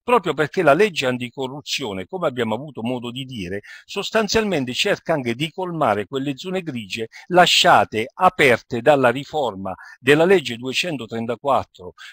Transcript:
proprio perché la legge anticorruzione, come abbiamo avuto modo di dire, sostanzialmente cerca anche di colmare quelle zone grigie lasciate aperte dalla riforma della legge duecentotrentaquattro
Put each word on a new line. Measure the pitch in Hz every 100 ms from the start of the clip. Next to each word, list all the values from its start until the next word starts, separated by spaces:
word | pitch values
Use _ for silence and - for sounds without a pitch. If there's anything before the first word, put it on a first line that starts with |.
proprio | - 240 175
perché | 143 151 -
la | 156
legge | 147 214 151 131
anticorruzione, | 127 123 143 131 143 - - 123 95 92
come | 190 165
abbiamo | 127 113 110
avuto | 151 123
modo | 113 127 120
di | 123
dire, | 131 123 87 98 - -
sostanzialmente | - 202 190 220 214 226 214 170 127
cerca | 123 202 185 -
anche | 160 120 117
di | 156
colmare | - 185 165 131 104 104
quelle | 135 139 135
zone | 185 185
grigie | 165 123 98 117 113 - -
lasciate | 175 175 - 180 127 101 110 117
aperte | - 185 - 139 113 - 120
dalla | 127 143 127
riforma | 123 139 156 123 95 98 90 - -
della | 131 147
legge | 175 196 123 117
duecentotrentaquattro | 127 127 180 139 113 117 117 117 139 123 90 - 90 - -